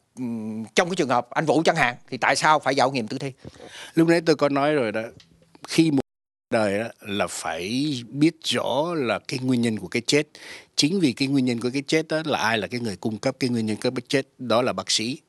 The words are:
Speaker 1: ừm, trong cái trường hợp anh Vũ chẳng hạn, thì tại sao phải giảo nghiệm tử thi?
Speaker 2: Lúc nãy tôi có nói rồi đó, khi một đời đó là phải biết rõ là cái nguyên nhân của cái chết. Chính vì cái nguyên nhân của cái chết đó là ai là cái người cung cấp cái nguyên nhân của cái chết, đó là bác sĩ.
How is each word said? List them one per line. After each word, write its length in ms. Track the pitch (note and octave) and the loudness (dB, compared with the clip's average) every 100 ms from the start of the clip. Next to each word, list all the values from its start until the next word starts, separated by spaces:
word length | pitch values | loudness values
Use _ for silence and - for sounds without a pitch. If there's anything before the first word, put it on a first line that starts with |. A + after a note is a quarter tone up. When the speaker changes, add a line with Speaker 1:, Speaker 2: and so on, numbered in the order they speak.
| _ - | _ -10
Speaker 1:
ừm, 500 | B2 A#2 A2 A2 A2 - | -6 -6 -6 -8 -4 0
trong 140 | F3 | 0
cái 60 | F#3 | 0
trường 140 | B2+ | 0
hợp 200 | B2 - | 0 0
anh 160 | D3+ D3+ | -2 2
Vũ 160 | C3+ E3+ | 2 4
chẳng 100 | E3 | 2
hạn, 200 | B2 B2 - | 2 -2 -8
thì 80 | C3 | -2
tại 180 | A#2+ C#3+ | 0 2
sao 240 | D#3 D#3 | 4 2
phải 160 | C3+ C3+ | 2 2
giảo 160 | C3 | 2
nghiệm 160 | C#3 A2 | 2 -4
tử 100 | B2+ | -6
thi? 140 | C#3 - - - - - - - | -8 -10 -18 -20 -20 -18 -4 2
Speaker 2:
Lúc 120 | E3 | 4
nãy 140 | E3+ | 4
tôi 140 | E3 D3 | 4 4
có 140 | C#3+ | 4
nói 240 | C#3 D3 | 2 2
rồi 180 | D3+ A2+ | 2 0
đó, 100 | A2 A2 - - _ _ _ - | -2 -6 -12 -20 _ _ _ -4
khi 240 | - D#3+ | 2 4
một 100 | C#3 - _ _ _ - | 4 0 _ _ _ -2
đời 260 | A#2 G#2+ G2+ | 0 2 0
đó 80 | A#2 - | -4 -10
là 260 | G#2 G2+ - | -6 -4 -4
phải 680 | - D#2+ E2 F#2 B2+ D3+ B2+ A#2+ | -4 -6 -6 -4 -2 -2 -4 -6
biết 220 | C#3 D#3+ - | 2 2 2
rõ 500 | - A#2+ G2 B2 E3 | -2 -2 0 -2 -2
là 260 | E3+ A#2+ F#2+ - | -2 -2 -2 -4
cái 120 | C3+ | -4
nguyên 180 | C3 B2 | 0 2
nhân 180 | A#2 G#2+ | 2 -2
của 80 | F2+ | -4
cái 140 | A#2+ - | -4 0
chết. 200 | D3 D#3 - - - - - | 0 0 -8 -18 -18 -10 0
Chính 240 | D3 G3 | 2 4
vì 140 | D3+ | 2
cái 140 | G#2+ C3+ | 2 0
nguyên 180 | C#3 B2+ | 2 2
nhân 140 | A#2 | 0
của 100 | A#2+ | -2
cái 100 | C#3 C3+ | -4 -2
chết 200 | D#3+ D#3+ | -2 0
đó 140 | D#3 D#3+ | -4 -2
là 140 | G#2+ | 0
ai 180 | G#2 A2+ | 0 0
là 100 | F2+ | -2
cái 120 | A#2+ | -6
người 160 | A#2 F#2 | -6 -6
cung 220 | A2+ G#2+ | -6 -4
cấp 180 | C3+ C3 | -4 -2
cái 100 | B2+ | -2
nguyên 160 | A#2+ A2 | 0 -2
nhân 100 | G#2 | -2
của 140 | B2+ B2+ | -2 -4
cái 80 | - | -2
chết, 200 | C#3 - - | -2 -2 -8
đó 240 | B2 A2 | 0 2
là 120 | B2 | 2
bác 180 | F#2+ F#2+ | -2 -2
sĩ. 280 | - A2+ C#3+ | -2 -2 -8